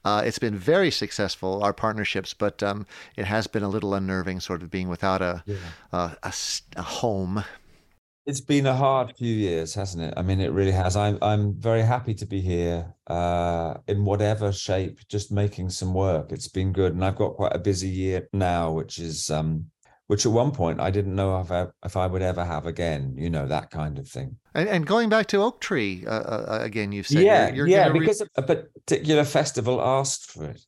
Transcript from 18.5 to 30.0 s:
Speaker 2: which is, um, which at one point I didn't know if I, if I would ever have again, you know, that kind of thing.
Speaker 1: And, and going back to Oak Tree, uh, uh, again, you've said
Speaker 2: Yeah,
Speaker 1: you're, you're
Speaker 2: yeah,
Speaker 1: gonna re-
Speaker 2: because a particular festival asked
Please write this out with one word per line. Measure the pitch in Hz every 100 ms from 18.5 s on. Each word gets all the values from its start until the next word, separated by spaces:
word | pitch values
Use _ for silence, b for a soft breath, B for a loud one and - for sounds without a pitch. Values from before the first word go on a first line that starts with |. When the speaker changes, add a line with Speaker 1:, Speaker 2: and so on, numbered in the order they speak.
| 87 82
Speaker 2:
which | 80 - -
is, | 82 78 -
um, | 78 78 78 - _ b b _
which | 104
at | 123
one | 113 139
point | 143 82 -
I | 92
didn't | 101 98
know | 95 95 92
if | 87
I, | 90 90 _
if | 98 95
I | 92
would | 92
ever | 92 87 87
have | 78
again, | 82 80 85 76 67 64
you | 82
know, | 78 69
that | 76 -
kind | 80 76 69
of | 67
thing. | 64 67 - _
Speaker 1:
And, | 147 196
and | 185 147
going | 220 226
back | 220 202
to | 202
Oak | 214 -
Tree, | - 165 104 90 107
uh, |
uh, | 110 - 110 110 110
again, | 117 110 101
you've | 101 98
said | 151
Speaker 2:
Yeah, | 196 190 104
Speaker 1:
you're, | 127
you're | 156
Speaker 2:
yeah, | 190 170
Speaker 1:
gonna | 160
re- | 165
Speaker 2:
because | 208 214 -
a |
particular | 135 156 - - - 160 156 151
festival | 147 143 143 - 113 127
asked | 123 135